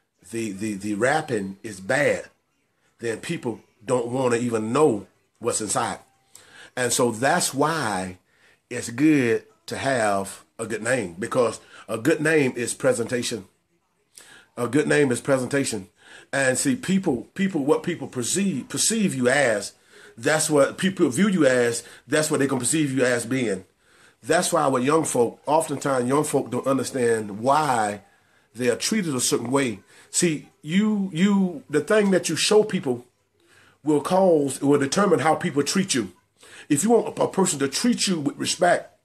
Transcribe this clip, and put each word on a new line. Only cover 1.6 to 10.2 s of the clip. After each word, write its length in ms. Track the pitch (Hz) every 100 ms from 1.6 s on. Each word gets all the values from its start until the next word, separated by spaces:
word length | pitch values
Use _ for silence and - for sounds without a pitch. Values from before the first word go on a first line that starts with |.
is 180 | 113 95
bad, 460 | 95 131 135 92 - _ _ _ _ _ _ _
then 200 | 117 107
people 420 | - 170 123 104 _ _
don't 240 | 107 127 117
wanna 300 | 127 127 117
even 360 | 123 113 110
know 340 | 131 156 104 95 _ _ _
what's 220 | 113 -
inside. 380 | 107 131 113 90 - _ _ - - - - -
And 160 | 123
so 200 | 120 123
that's 420 | 107 139 175 -
why 640 | 131 147 160 117 95 95 90 _ _ _ _ _
it's 200 | 123 -
good 560 | 117 156 147 120 110 - _ -
to 100 | 101
have 680 | 131 127 104 98